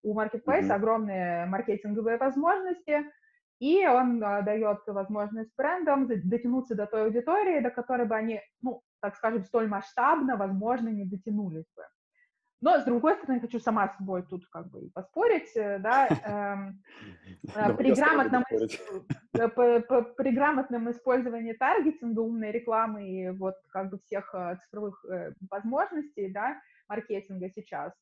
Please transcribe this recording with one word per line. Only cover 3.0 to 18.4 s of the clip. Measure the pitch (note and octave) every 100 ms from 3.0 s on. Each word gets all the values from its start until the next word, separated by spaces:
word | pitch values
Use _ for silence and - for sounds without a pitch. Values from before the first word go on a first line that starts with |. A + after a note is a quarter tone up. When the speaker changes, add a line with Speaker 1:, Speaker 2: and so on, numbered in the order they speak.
| D4 _ _ _ _ _
Speaker 1:
и | C4+ F4+ F#4
он, | B3 B3+ A#3
э, | G#3 G3+
дает | G3+ G#3+ G#3+ G#3 -
возможность | G3 G3 G#3 G#3 A3 A3 -
брендам | C#4 F4+ D#4 C#4 B3+
д-, | A3
дотянуться | E3+ A#3 A#3+ B3+ B3+ G#3+
до | G#3
той | A3 A3
аудитории, | A3+ B3 F#4 G4 D#4
до | A#3+
которой | A#3+ A#3+ B3 A#3
бы | A3
они, | A3+ G#3+ - _
ну, | B3+ A3+ _ _
так | - -
скажем, | A3 A3+
столь | F#3+ A#3+ A3
масштабно, | G3+ - - B3+ D#4+ C4 A3+
возможно, | G3 F#3+ A3 B3 A3+
не | G#3+ F#3+
дотянулись | F#3+ A3 G#3 G3 D#3+ E3 -
бы. | - _ _ _ _ _ _ _
Но, | C4+ E4
с |
другой | C4 A#3+ D4+ F#4
стороны, | - B3
хочу | A#3+ A#3
сама | A#3 A3 G3
с | -
собой | F#3+ F#3 F3+
тут | F#3 -
как | E3+ E3
бы | C3+ -
и |
поспорить, | - F#3+ D#4 A#4 F#4+ - A3+
э, | G#3 G3+
да, | G3+ B3+ C4
Speaker 2:
<laughs> | D#3
Speaker 1:
эм, | A2 G#3 G3+ G3+ G3 - _ - - F2+ - F#2 -
э, | G#3 G#3+
Speaker 2:
Давай | G#3+
Speaker 1:
при | C4
Speaker 2:
я | B3+
с |
тобой | D4 D#4
буду | B3
Speaker 1:
грамотном | B3